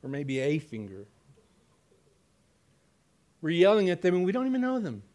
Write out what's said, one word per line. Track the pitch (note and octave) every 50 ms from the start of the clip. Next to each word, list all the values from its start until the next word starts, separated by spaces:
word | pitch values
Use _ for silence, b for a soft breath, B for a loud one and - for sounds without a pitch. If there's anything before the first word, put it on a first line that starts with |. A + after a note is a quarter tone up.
or | - C3
maybe | C3+ C#3 D3 C3+ C3+ C3
a | C3 C#3 D3 D3+
finger. | D3 - - A2 G#2+ G2 F#2+ G2 G2+ - _ _ _ _ - _ _ _ _ _ _ _ _ _ _ _ _ _ _ _ _ _ _ _ _ _ _ _ _ _ _ _ _ _ _ _ _ _ _ _ _ _ _ _ _ _
We're | - D#3
yelling | E3+ E3+ F3+ G3 G#3 G#3+ G3+ F#3
at | F3 E3+
them | - F#3 F3
and | F3+ F3+
we | F3+
don't | G3 B3+ B3+ C4
even | B3+ C4
know | B3 B3+ C4 B3+
them. | G#3+ D#3+ A#2 G2+ G#2 - _